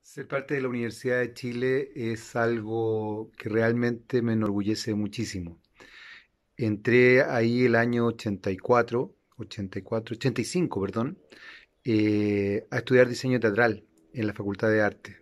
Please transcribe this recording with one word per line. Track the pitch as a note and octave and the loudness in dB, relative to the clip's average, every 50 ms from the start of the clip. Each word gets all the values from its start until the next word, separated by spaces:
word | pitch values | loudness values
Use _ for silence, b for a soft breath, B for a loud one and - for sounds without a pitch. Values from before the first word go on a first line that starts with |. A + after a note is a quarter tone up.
| _ | _
Ser | - - D3 C#3 | -18 -16 -16 -10
parte | - D3 C#3 C3+ - D3+ | -6 -6 -6 -4 -4 -4
de | C3+ | -2
la | C3 | -2
Universidad | B2+ B2 A#2+ A#2 A#2 A2+ - - B2+ B2 B2 | -2 -4 -4 -4 -6 -6 -6 -2 0 0 0
de | B2 B2 A#2+ | 0 -2 -6
Chile | - - B2 A#2+ A#2+ B2+ C3 C3 C3+ C#3+ - - | -10 -10 -8 -4 -2 -2 0 0 0 -2 -6 -8
es | C#3+ A#2 A2+ A2+ A2 - - - | -6 -4 -4 -6 -6 -10 -6 -2
algo | A#2+ A2+ A#2 A#2 A2+ G#2+ G#2+ A2+ A2+ A2+ A2 A2 A2 G#2+ G#2+ G#2 G#2+ A2+ - _ - | 0 0 0 0 -2 -4 -4 -4 -2 -2 0 -2 -2 -4 -4 -6 -8 -8 -12 _ -12
que | - G#2+ | -8 -2
realmente | G#2 A2+ A2+ A2+ A#2 A#2+ A#2+ A#2+ A#2+ A#2+ - - - B2 | 0 2 2 2 2 2 0 -2 -2 -4 -8 -2 -2 0
me | A#2 A#2 A2+ | 0 2 0
enorgullece | A2 G#2+ G#2 G2+ G2+ G2 G#2 A2 - - A2+ G#2+ | 0 0 0 0 0 0 0 -2 -2 -2 -4 -2
muchísimo. | G#2 G#2 G2 - A#2+ A2 G#2 - F#2+ F2 E2+ E2+ _ _ _ B B B B B B B B B B B B _ _ _ _ _ | -2 -2 -4 -4 -6 -8 -6 -6 -8 -8 -10 -14 _ _ _ B B B B B B B B B B B B _ _ _ _ _
Entré | - B2 A2 G#2+ G2+ G#2+ B2+ A#2 B2 B2 B2 B2+ B2+ C#3+ | -4 -2 -2 -2 0 2 4 6 8 8 8 8 6 4
ahí | D3+ C#3 A#2 A2+ A2+ A#2+ B2 B2+ | 4 2 0 2 2 2 2 4
el | A#2+ A#2 | 4 4
año | A#2 A#2 A#2+ A#2+ A#2+ A#2 | 4 2 2 2 2 0
ochenta | A#2 A2+ A#2 - A2 G2+ F#2 - G2+ | 0 -2 -2 -4 -4 -4 -4 -4 -4
y | F#2+ | -4
cuatro, | F2+ - - B2 B2 - - A2+ A#2+ D3 G3 _ _ _ _ _ | -4 0 2 4 4 4 2 -2 -4 -4 -4 _ _ _ _ _
ochenta | - A2 G2 - - G2 F#2 - G2+ | -18 -16 -14 -10 -10 -10 -8 -8 -12
y | |
cuatro, | F#2+ - A2+ A2+ A2 - A#2 | -8 -6 -6 -6 -6 -8 -10
ochenta | G#2+ - C3+ A2+ - | -4 -4 -2 -2 -2
y | A2 | -6
cinco, | - - F#3 F3 - - G2 | -2 -2 -2 -2 -2 -2 -4
perdón, | F#2+ G2 - A2+ A#2 D3 F#3 _ _ B B B B B B B B B _ _ _ | -4 -4 -2 -4 -4 -4 -6 _ _ B B B B B B B B B _ _ _
eh, | - A2 G#2+ G#2+ G#2+ G#2 G#2 G#2 G#2 G#2 G2+ G2+ G2 G2+ A2+ - _ | 0 0 2 2 2 2 2 0 0 0 0 0 0 -2 -4 -4 _
a | C#3+ | -6
estudiar | A#2+ A2+ - C3 B2 B2+ A#2+ | -6 -2 4 6 6 6 6
diseño | B2 - - C3 B2+ A#2+ | 2 -4 -2 0 0 2
teatral | A2 A2 G2+ G#2+ A#2+ A#2 G#2+ G2+ - _ _ _ _ _ - | 2 2 4 4 2 2 2 -4 -10 _ _ _ _ _ -8
en | B2 A2 | -4 -4
la | G#2 G2 | -4 -4
Facultad | - G2+ G2+ G2+ F#2+ - A2 | -4 -6 -6 -4 0 0 2
de | G#2+ G#2+ G#2+ | 2 4 2
Arte. | G2+ G2+ - - - - - | 0 -2 -6 -20 -20 -20 -20